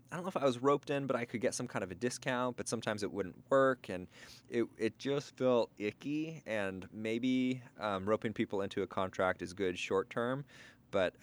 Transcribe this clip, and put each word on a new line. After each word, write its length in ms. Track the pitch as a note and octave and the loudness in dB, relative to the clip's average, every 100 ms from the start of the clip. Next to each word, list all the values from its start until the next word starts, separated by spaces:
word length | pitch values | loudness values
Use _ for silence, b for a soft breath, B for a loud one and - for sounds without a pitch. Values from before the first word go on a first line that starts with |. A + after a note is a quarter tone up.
| - | -8
I 40 | D#3+ | -8
don't 100 | F3 | -6
know 40 | |
if 80 | F3 | 2
I 80 | C#3 | 2
was 140 | A#2+ | 4
roped 320 | C3+ C#3 - | 4 2 2
in, 160 | C#3+ C#3 | -4 0
but 80 | A#2 | -2
I 100 | A#2+ | -2
could 160 | A#2+ | 0
get 140 | B2 - | 0 0
some 120 | B2 | -4
kind 140 | B2 | -4
of 80 | F#2+ | -6
a 60 | F2 | -2
discount, 600 | B2 - C#3+ B2 B2+ B2 | -4 -2 -2 0 0 -2
but 120 | - | -4
sometimes 340 | A#2 A2+ G#2+ | -2 -2 -2
it 100 | G2+ | -2
wouldn't 240 | G2 F#2 - - | -2 -6 -8 2
work, 400 | C3+ C3+ B2+ - | 6 6 2 -4
and 180 | F#2 F2+ B B B - | -8 -8 B B B -4
it, 160 | A#2+ A2+ - | -2 -2 0
it 220 | A2 - | -2 -2
just 360 | C3 C#3+ - - | -2 -2 -4 0
felt 360 | B2+ B2 A2 - | 4 4 2 -2
icky, 640 | G#2 - C3+ D3 D#3 D#3+ - | -6 -4 -6 -4 -4 -8 -6
and 420 | G#2+ G2 F#2+ G2 | -2 -2 -4 -10
maybe, 720 | G#2+ A2 A#2 B2+ B2+ B2+ B2+ - - | -8 -4 0 2 4 2 0 -6 -4
um, 260 | G#2+ G2 F#2+ | -2 0 2
roping 240 | G#2+ A#2 | 2 2
people 280 | G#2 A2 G2+ | 0 0 0
into 220 | G2 - | -2 -2
a 40 | F#2+ | -2
contract 540 | - F#2 - F#2 F#2 | -2 -2 2 2 2
is 120 | E2+ | -4
good 220 | F2+ F#2+ F2+ | -2 -2 -2
short 320 | - G2 F#2+ | 0 0 0
term, 340 | - A#2+ C3+ C#3+ B B B _ | -2 -2 -4 -8 B B B _
but 240 | G2 F2+ - | 2 2 0